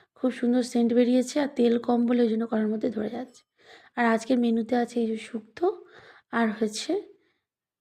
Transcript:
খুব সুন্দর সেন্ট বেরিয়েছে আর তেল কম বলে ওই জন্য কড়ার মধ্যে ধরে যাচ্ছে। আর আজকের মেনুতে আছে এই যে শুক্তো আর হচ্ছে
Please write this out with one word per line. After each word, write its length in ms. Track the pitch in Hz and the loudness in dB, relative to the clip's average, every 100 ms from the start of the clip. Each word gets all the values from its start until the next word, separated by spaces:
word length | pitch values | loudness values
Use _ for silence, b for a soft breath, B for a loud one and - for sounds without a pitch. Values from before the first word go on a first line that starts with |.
| B | B
খুব 160 | _ 254 | _ -4
সুন্দর 320 | - 240 247 | -2 0 0
সেন্ট 300 | 247 240 233 | 0 0 2
বেরিয়েছে 480 | 233 240 254 254 294 | 4 4 2 0 -2
আর 80 | 285 - | -2 2
তেল 220 | 240 233 | 2 2
কম 280 | 233 240 240 | 2 0 2
বলে 160 | 247 | 2
ওই 60 | 240 | 2
জন্য 180 | 220 226 | 0 -2
কড়ার 220 | 220 214 | -2 0
মধ্যে 220 | 214 240 | -2 -4
ধরে 180 | 214 214 | -4 -6
যাচ্ছে। 400 | 233 254 - _ B B B B - | -8 -12 -16 _ B B B B -2
আর 80 | |
আজকের 340 | 240 226 226 254 | 0 0 2 0
মেনুতে 380 | 240 226 220 247 | 2 0 0 -2
আছে 240 | 240 240 | -2 -2
এই 60 | 226 | -2
যে 100 | 220 | -4
শুক্তো 680 | - 226 - - 349 349 - B B B - | -8 -12 -12 -2 -2 -2 -10 B B B -6
আর 160 | 233 226 208 | 0 0 0
হচ্ছে 420 | 220 - - 381 - - _ _ _ _ _ _ | -4 -4 -4 -4 -4 -20 _ _ _ _ _ _